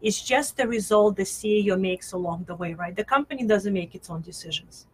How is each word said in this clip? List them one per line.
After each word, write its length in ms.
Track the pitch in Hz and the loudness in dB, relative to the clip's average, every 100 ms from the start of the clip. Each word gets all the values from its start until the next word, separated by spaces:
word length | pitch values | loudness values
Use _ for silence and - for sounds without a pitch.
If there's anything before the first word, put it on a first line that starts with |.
is 200 | 214 202 | -2 -2
just 340 | - 262 277 - | 2 0 2 -2
the 120 | 233 | 0
result 500 | 233 190 214 214 196 | 0 4 6 6 4
the 80 | 190 | -2
C 400 | - 214 208 202 | -2 2 2 4
E 60 | |
O 40 | 185 | 2
makes 380 | 185 185 - | 0 -2 -6
along 320 | 180 175 170 175 | -6 -4 -6 -8
the 80 | 170 | -8
way, 180 | 175 165 | -6 -6
right? 200 | 175 185 | -6 -6
The 80 | |
company 420 | 214 277 294 269 226 | 0 0 0 -4 2
doesn't 280 | 208 202 | 2 2
make 200 | 190 170 | -2 -4
its 160 | 190 - | -10 -10
own 120 | 165 | -10
decisions. 680 | 160 - 160 156 - - - | -10 -12 -8 -8 -10 -20 -20